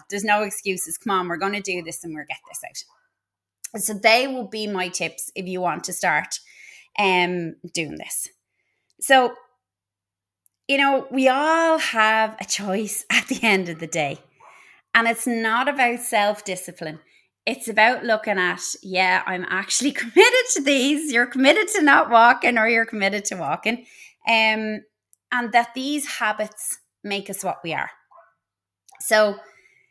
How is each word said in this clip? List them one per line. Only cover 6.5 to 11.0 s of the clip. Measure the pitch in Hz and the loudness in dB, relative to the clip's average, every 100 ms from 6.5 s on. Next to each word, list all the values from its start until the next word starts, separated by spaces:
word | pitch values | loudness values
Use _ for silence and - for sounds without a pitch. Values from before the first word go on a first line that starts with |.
| - - - _ - | -20 -20 -20 _ -2
um, | 202 185 180 180 165 - 175 | 0 2 0 -2 -6 -10 -10
doing | - 156 - | -8 -8 -8
this. | - - - _ _ _ _ _ _ _ | -10 -8 -8 _ _ _ _ _ _ _
So, | - 262 247 - - _ _ _ _ _ _ _ _ _ _ _ - | 4 6 4 -2 -18 _ _ _ _ _ _ _ _ _ _ _ -2
you | 269 | 2
know, | 277 269 | 2 2